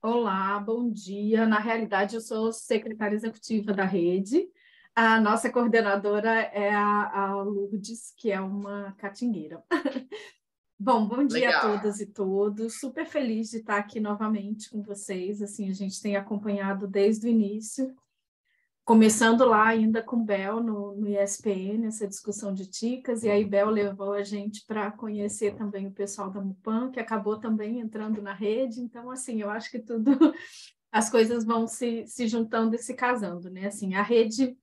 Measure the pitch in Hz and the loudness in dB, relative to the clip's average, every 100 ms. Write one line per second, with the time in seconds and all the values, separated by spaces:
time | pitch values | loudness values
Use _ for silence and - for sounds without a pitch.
0 | 214 240 226 190 196 202 202 226 240 208 | 0 0 0 0 0 -2 -2 -2 -2 -4
1 | 185 202 208 220 226 214 220 226 220 196 | -8 -4 0 4 4 4 2 -2 0 0
2 | 202 233 220 220 220 220 - 226 226 214 | 0 -2 -6 -2 -2 -2 -2 -2 -2 -4
3 | 214 208 226 220 - 220 202 196 190 185 | -2 0 -4 -8 -2 -2 0 0 2 2
4 | 170 185 196 285 359 _ _ _ _ - | 2 2 2 0 0 _ _ _ _ 2
5 | 226 226 214 220 233 247 233 226 208 202 | 4 6 4 4 2 0 4 4 4 2
6 | 202 208 214 226 214 202 202 208 202 202 | 2 2 2 2 0 0 0 2 4 2
7 | 208 196 196 196 202 202 202 202 208 226 | 0 -2 -2 -2 -2 -2 -4 -4 -6 -12
8 | - _ 226 196 190 202 202 202 196 196 | -14 _ -2 -2 -2 -6 -6 -8 -10 -10
9 | 196 196 247 196 151 165 _ 339 277 262 | -12 -6 -4 -4 -6 -14 _ -2 -2 -6
10 | - 415 427 _ _ _ _ _ 202 233 | -10 -16 -18 _ _ _ _ _ 2 4
11 | 214 247 285 226 240 151 214 208 208 208 | 4 2 2 4 4 4 2 2 -2 -4
12 | 208 - 190 196 208 208 226 220 269 254 | -8 -4 0 2 0 0 -6 -6 -8 -6
13 | 320 302 254 220 226 226 220 208 208 233 | -4 -2 -2 -2 -4 -8 -4 -4 -2 -4
14 | 208 208 214 214 196 214 - 214 202 202 | -4 -2 -2 -2 -2 -8 -8 -10 -10 -12
15 | - 190 180 208 202 - 196 190 196 - | -8 -6 -6 -6 -8 -6 -6 -4 -6 -6
16 | 214 202 196 202 214 202 196 196 202 202 | -4 -4 -2 -6 -4 -2 -2 -4 -4 2
17 | 202 220 226 226 202 214 220 - 262 262 | 2 2 2 2 2 -2 -10 -6 -6 -6
18 | _ _ _ _ _ _ _ _ - 220 | _ _ _ _ _ _ _ _ 6 8
19 | 220 214 226 233 254 220 220 226 220 220 | 8 8 4 6 6 6 6 4 2 2
20 | 226 240 220 196 196 220 233 208 202 202 | 0 -2 0 0 0 -2 -2 -4 -6 -6
21 | 208 202 196 - 220 190 190 220 226 214 | -2 0 0 -2 -2 -2 -2 -2 -4 -4
22 | 202 196 - 202 202 190 190 - 226 254 | -8 -8 -8 -8 -6 -6 -8 -6 -4 -4
23 | 262 240 226 202 208 202 208 220 202 196 | -4 -2 2 2 4 2 4 2 0 -2
24 | 196 202 196 202 202 208 - 214 202 214 | -4 -4 -4 -6 -6 -10 -8 -6 -4 -6
25 | 220 208 202 202 208 202 208 196 196 196 | -8 -4 -6 -2 -4 -2 -6 -6 -8 -6
26 | 196 - 190 196 196 190 - 220 254 254 | -8 -6 -8 -6 -8 -8 -4 -2 -2 -6
27 | 226 220 208 214 226 220 208 240 220 220 | -4 -4 -2 -4 -2 -2 -2 -6 -6 -8
28 | 214 214 202 196 208 220 262 226 240 233 | -4 -4 -6 -4 -2 0 -2 -4 -10 -12
29 | 247 262 - 226 208 220 220 240 - 233 | -12 -10 -6 -4 -4 -6 -6 -10 -6 0
30 | 220 269 320 - - - - _ _ 220 | 4 8 6 6 -14 -18 -20 _ _ 0
31 | 220 247 220 240 220 233 226 - 240 226 | 4 6 6 4 0 0 0 -2 -2 -2
32 | 226 - 240 233 220 226 226 226 - 254 | -6 -4 -2 0 0 2 2 0 -4 -2
33 | 247 247 190 175 180 185 196 202 190 190 | 0 0 -2 -6 -10 -8 -8 -6 -4 -2
34 | 208 233 226 220 262 247 | 4 4 4 2 0 -2